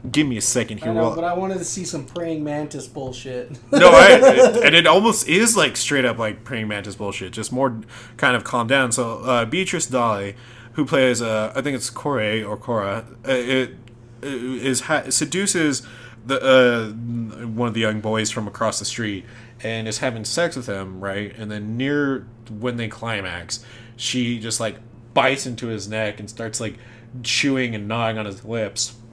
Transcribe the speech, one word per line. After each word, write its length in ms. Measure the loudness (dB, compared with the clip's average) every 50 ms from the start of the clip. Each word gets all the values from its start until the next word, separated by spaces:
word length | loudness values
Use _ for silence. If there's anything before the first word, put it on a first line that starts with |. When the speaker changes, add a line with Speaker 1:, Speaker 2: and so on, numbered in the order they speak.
| -8 -2
Speaker 1:
give 160 | 0 0 2
me 100 | 2 0
a 40 | -2
second 380 | -2 0 0 0 -2 -2 -6 -6
here. 120 | -4 -2
Speaker 2:
I 40 | 0
know, 80 | 0
Speaker 1:
Well 120 | 0 0 0
Speaker 2:
but 80 | -2 -2
I 80 | -2 -2
wanted 240 | -2 -2 -4 -4 -6
to 60 | -6
see 200 | -6 -8 -8 -8
some 200 | -8 -8 -10 -10
praying 400 | -10 -10 -8 -6 -4 -4 -4 -4
mantis 420 | -4 -4 -6 -6 -8 -10 -12 -12
bullshit. 720 | -12 -12 -10 -10 -10 -10 -12 -12 -10 -10 -10 -10 -12 -14 -18 -6 2
Speaker 1:
No, 180 | 6 8 10 12
I, 720 | 12 12 12 12 12 12 10 8 10 10 8 8 6 6
Speaker 2:
<laughs> 40 | 4
Speaker 1:
and 100 | 6 6
it 120 | 8 8
almost 420 | 8 6 6 6 4 2 2 0 2
is, 280 | 2 4 4 4 4
like, 200 | 4 2 2 0
straight 280 | -4 -2 0 0 2 2
up, 120 | 0 0 -2
like, 260 | -4 -6 -6 -8 -12
praying 240 | -10 -8 -6 -6 -4
mantis 260 | -6 -6 -8 -10 -10
bullshit, 380 | -8 -8 -8 -6 -8 -10 -10
just 180 | -8 -8 -8 -6
more 280 | -2 0 0 0 0 -4 -12 -16 -20 -20 -20 -20 -6
kind 200 | 0 2 2 2
of 80 | 2 -2
calm 240 | -2 -2 -2 0 2
down. 240 | 2 2 2 0
So, 280 | 0 -2 -2 -4 -6 -6 -2
uh, 200 | 0 0 0 0
Beatrice 420 | 0 -2 -4 -2 -2 -4 -6 -4 -2
Dali, 460 | -2 0 0 0 0 -2 -4 -8 -10 -14 -20 -20 -20 -20 -20 -12 -6
who 100 | -4 -2
plays, 360 | 0 2 2 4 2 2 0
uh, 300 | -2 -2 -2 -2 -2 -2 -4
I 40 | -6
think 120 | -4 -4 -6
it's 160 | -4 -6 -8
Corey 520 | -10 -6 -4 -2 -2 0 0 -2 -2 -4 -4
or 120 | -6 -8
Cora, 480 | -10 -6 -4 -2 -2 -2 -2 -4 -6 -8 -12 -20 -12 -4
uh, 40 | -2
it, 380 | -2 -2 0 0 0 0 0 -2 -8 -18 -20 -20 -20 -20 -20 -20 -18 -12
it 60 | -10 -8
is 500 | -8 -6 -6 -6 -6 -4 -2 -2 -2 -2
ha-, 280 | 0 0 -2 -2 0 -2
seduces 720 | -2 -2 -2 -2 -2 -2 -2 0 0 2 2 0 0 -2 -8 -12 -20 -20 -20 -20 -20 -16 -4
the, 160 | -2 -2 0
uh, 500 | 4 6 8 8 8 6 4 0 -4 -6 -8 -10 -8 -6 -6 -6 -6 -6 -10 -10 -10
one 200 | -8 -4 -2 -2 -2
of 60 | 0
the 60 | 0
young 200 | 0 0 -2 -2
boys 300 | -2 -2 -2 0 -2 -2
from 160 | -4 -6 -8
across 320 | -8 -6 -2 -2 -2 -2 -2
the 60 | -6
street 400 | -8 -6 -6 -6 -6 -6 -8 -10 -14 -20 -20 -20 -20 -20 -10 -8
and 240 | -6 -6 -6 -6 -6
is 100 | -6 -4
having 260 | -4 -4 -4 -6 -8
sex 300 | -6 -2 -2 -2 -2 -4
with 120 | -8 -8 -8
him, 320 | -8 -8 -8 -10 -12 -8
right? 360 | -8 -6 -6 -6 -8 -8 -10
And 140 | -12 -12 -10
then 260 | -10 -8 -8 -6 -6
near 520 | -4 -2 0 0 0 0 0 -2 -4 -6 -12 -20 -20 -16 -14 -12 -6
when 160 | -4 -4 -4
they 100 | -4 -6
climax, 760 | -8 -8 -8 -6 -6 -4 -4 -4 -6 -8 -10 -10 -10 -12 -12 -12 -20 -20 -20 -20 -20 -14
she 420 | -8 -6 -4 -2 -2 -2 -2 -2 -4
just, 220 | -6 -6 -4 -4
like, 160 | -4 -6 -6 -8 -20 -20 -20 -20 -20 0 0
bites 320 | 2 2 2 0 -2 -6
into 200 | -8 -8 -8 -6
his 220 | -6 -6 -6 -8 -6
neck 320 | -4 -4 -4 -4 -4 -8
and 100 | -14 -14
starts, 300 | -12 -10 -10 -8 -6 -6
like, 160 | -6 -6 -8 -12 -18 -20 -20 -20 -20 -16 -16 -10 -6
chewing 500 | -4 -2 0 0 0 0 0 -2 -2 -4
and 140 | -8 -6 -4
gnawing 300 | -4 -2 -2 -2 -2 -4
on 80 | -6
his 180 | -8 -10 -12 -10
lips. 500 | -8 -4 -4 -4 -4 -4 -6 -6 -6 -8 -18 -20 -20